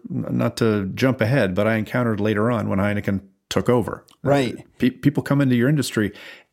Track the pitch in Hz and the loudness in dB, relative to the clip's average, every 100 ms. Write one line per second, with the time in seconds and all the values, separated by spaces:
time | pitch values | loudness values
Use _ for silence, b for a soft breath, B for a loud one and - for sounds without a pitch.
0 | - 127 - 120 117 - 113 104 95 - | -8 -8 -4 -2 -2 0 0 2 -2 0
1 | 131 - 110 139 98 92 107 110 104 127 | 0 2 0 2 0 0 0 0 -2 -2
2 | 117 101 107 104 113 117 104 95 101 104 | -2 0 0 0 0 0 -2 0 0 -2
3 | 104 98 - _ _ 98 107 123 92 - | -2 -4 -6 _ _ -2 2 2 0 -8
4 | - _ 135 139 123 - - - 123 - | -16 _ 0 2 0 -6 -14 -2 -2 2
5 | 143 143 - 143 135 120 127 151 123 113 | 0 0 0 2 2 2 2 2 0 0
6 | 98 B B B B | -2 B B B B